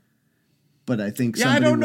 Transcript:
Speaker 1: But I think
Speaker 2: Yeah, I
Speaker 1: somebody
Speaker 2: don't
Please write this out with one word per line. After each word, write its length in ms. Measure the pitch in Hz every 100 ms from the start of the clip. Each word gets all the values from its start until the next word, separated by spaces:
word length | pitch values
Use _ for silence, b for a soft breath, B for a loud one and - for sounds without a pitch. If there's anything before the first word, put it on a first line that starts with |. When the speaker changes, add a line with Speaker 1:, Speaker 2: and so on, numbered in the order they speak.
| _ _ _ _ _ _ _ _ -
Speaker 1:
But 160 | 120
I 80 | 104
think 260 | 120 120 151
Speaker 2:
Yeah, 120 | 254
I 60 | 285
Speaker 1:
somebody 100 | 302
Speaker 2:
don't 60 | -